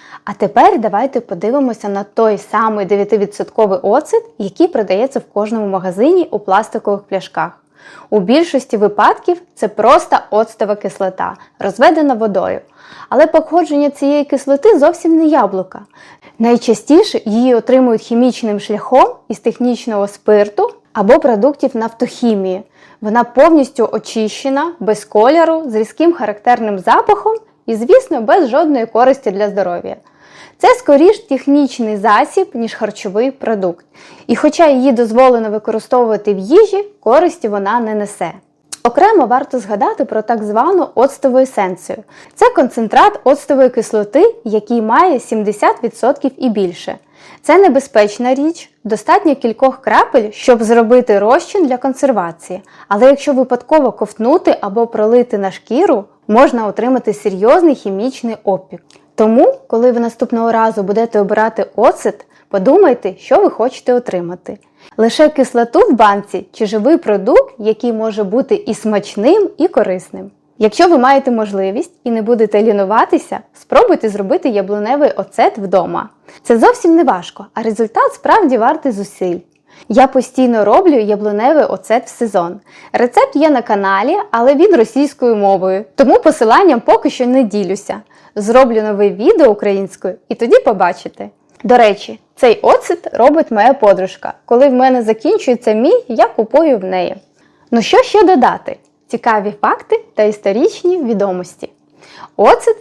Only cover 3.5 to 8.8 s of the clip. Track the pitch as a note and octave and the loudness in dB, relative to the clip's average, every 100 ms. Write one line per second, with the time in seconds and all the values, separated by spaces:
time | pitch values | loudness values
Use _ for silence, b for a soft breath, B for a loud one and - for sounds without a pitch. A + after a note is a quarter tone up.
3.5 | - G#3+ F#3 G3 A#3+ D4+ A4+ A4+ - G3+ | -2 0 0 0 -2 0 -4 -4 -10 -10
4.5 | - E4 C#4 G3+ F#3+ C4 B3 - G#3 G#3+ | -2 -2 -2 -2 -2 -2 -6 -8 -6 -6
5.5 | A3+ G3+ F#3+ F#3 F3+ C4 F#4 - G#3 G3+ | -6 -6 -6 -6 -2 0 0 -2 -6 -2
6.5 | F#3+ A3 F3+ G#3 G3+ G3+ F#3+ F#3 - D#3 | -2 -2 -6 -6 -6 -6 -10 -8 -8 -8
7.5 | - _ B B B B G#3+ F#3 C#4 E4+ | -10 _ B B B B -4 0 0 0
8.5 | C4+ - A3 | -4 -4 -2